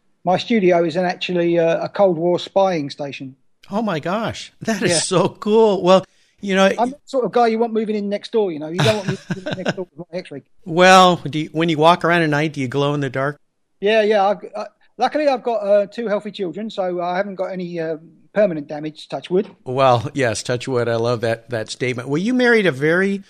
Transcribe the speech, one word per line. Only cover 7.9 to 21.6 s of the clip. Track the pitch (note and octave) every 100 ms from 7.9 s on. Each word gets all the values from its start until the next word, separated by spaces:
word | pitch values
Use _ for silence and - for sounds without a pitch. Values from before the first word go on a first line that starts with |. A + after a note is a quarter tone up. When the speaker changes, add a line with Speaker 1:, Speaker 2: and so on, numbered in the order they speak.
| G#3+
Speaker 1:
in | G3+
next | G3+ -
door, | A#3 G3
you | D3+
know. | D#3
You | F3
don't | A3 G#3+
want | G3
me | G3 - F#3+
moving | F#3+
in | F#3
next | F#3+ F#3+
door | F3+
with | C#3+ E3+
my | F3+
x-ray. | F3 C#3 - _
Speaker 2:
Well, | - D#3+ F#3 F#3 F#3 F3
do | C#3+ D3+
you, | D#3
when | D3+ E3+
you | D3+
walk | D#3 F3 E3
around | E3+
at | D#3+
night, | D3 D#3
do | C#3+
you | B2+
glow | C#3 C#3+
in | D3
the | C#3
dark? | C3 C#3 D3 _ _ _ _
Speaker 1:
Yeah, | G3 A3
yeah. | G#3+ G#3+
I, | G3 F#3+ - G#3
I, | G#3 _ _ -
luckily, | A#3+ D4 D4
I've | B3+
got, | A#3+ A3+ G3
uh, | G#3 G3+
two | A#3 A3+
healthy | G3+ G#3+
children, | - F#3 D#3 A3
so | G3+ F#3 F3
I | F3 F3+
haven't | G3+ F#3
got | F#3
any, | F#3 F3+ F3
uh, | D#3+ D#3 E3 _ _
permanent | G3 G#3 D#3 C#3+
damage, | D3+ D#3 D3+ -
touch | C#3+ -
wood. | F3+ A3 -
Speaker 2:
Well, | - B2+ C3+ A#2+ C#3+
yes, | C#3+ B2 G#2+
touch | - B2 B2+
wood. | B2+ A#2
I | A#2
love | A#2 A#2+
that, | A2+ A2+ -
that | A#2+